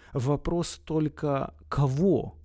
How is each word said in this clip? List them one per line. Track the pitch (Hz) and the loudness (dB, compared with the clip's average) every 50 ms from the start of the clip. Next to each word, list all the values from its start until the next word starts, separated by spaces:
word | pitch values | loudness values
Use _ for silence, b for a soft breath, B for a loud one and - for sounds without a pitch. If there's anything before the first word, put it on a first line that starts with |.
| b b | b b
Вопрос | b 139 117 139 147 135 - - 170 175 160 - - - - | b -4 0 0 0 0 -2 -2 -2 -2 -2 -4 -6 -10 -8
только, | - 156 156 156 147 - - - 147 139 135 - - - - - - | -4 -2 0 0 -2 -2 -4 -2 -2 0 -2 -2 -6 -10 -14 -12 -4
кого, | - 135 143 131 131 143 185 196 156 110 - - - - - | 0 2 2 2 2 2 4 4 4 2 0 -4 -10 -14 -20